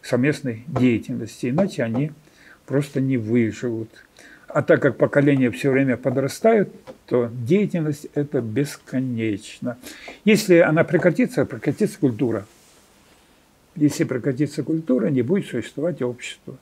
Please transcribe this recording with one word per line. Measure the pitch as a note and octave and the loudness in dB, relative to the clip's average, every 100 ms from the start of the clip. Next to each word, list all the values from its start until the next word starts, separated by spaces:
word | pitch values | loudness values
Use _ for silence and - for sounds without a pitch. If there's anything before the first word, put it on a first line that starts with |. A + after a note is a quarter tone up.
совместной | - B2 C3+ D3 C3 A2 - | -2 0 0 0 -6 -8 -8
деятельности, | B2+ B2+ A2 - A#2+ A2+ - - | 2 2 2 -2 -8 -10 -6 -2
иначе | C#3 G3+ G#3 | 0 0 0
они | A#2 A#2+ D3+ - _ _ - - - | -2 -2 -4 -6 _ _ -20 -20 -2
просто | C3 D3 C#3 | -2 0 -2
не | C3+ C3 | 0 0
выживут. | G#2+ A#2+ A2 G#2 B2 A2+ A2 - _ - - - - | 2 2 2 -2 -6 -6 -8 -16 _ -20 -20 -20 -4
А | D3+ | -4
так | D3 D3+ | 4 4
как | C#3+ - | 4 2
поколения | C#3 C#3+ C#3+ C#3 B2 | 2 4 2 4 2
всё | - C#3 | 0 0
время | C3 C#3 B2 | 2 2 0
подрастают, | C#3 B2+ C3+ - A3 A3+ F#3 - - - - | -2 -2 -4 0 2 4 0 -6 -20 -20 -2
то | B2+ A#2+ | -2 0
деятельность | B2 A#2 F#3+ F#3+ F3 D3+ D3 - | -4 0 2 2 -2 -2 -4 -6
эта | - C#3+ C#3 | -6 -2 -2
бесконечна. | A#2 A2 C#3+ - - C3 C3 A#2 A2 G2 - - B2 A#2+ - - - - - | -2 -4 -4 -6 -8 -6 -4 -2 -2 -4 -8 -10 -10 -10 -16 -18 -20 -2 2
Если | G#3+ - E3+ | 4 6 6
она | E3+ D#3 | 6 4
прекратится, | D#3 E3+ F3 D#3+ B3 - C3 | 2 4 2 2 0 0 -2
прекратится | A#2+ D3 - G#3+ - | -2 -4 0 -2 0
культура. | C#3 A2 B2+ G#2+ G2 - _ _ _ _ _ _ _ _ _ _ _ - | -2 0 -2 -2 -6 -20 _ _ _ _ _ _ _ _ _ _ _ 0
Если | D3 - | 0 0
прекратится | C3+ B2+ C#3+ B2+ D3 - | -2 -2 -4 -2 -4 -4
культура, | C3+ D#3+ D#3+ B3+ G3+ | -4 -4 0 0 2
не | C3+ | 0
будет | A#2 G3 - | 2 0 -2
существовать | A#2+ G#2+ - D#3+ C#3 | -8 -8 -6 -6 -4
общество. | B2 A#2+ - - - C#3 | -6 -6 -12 -16 -18 -20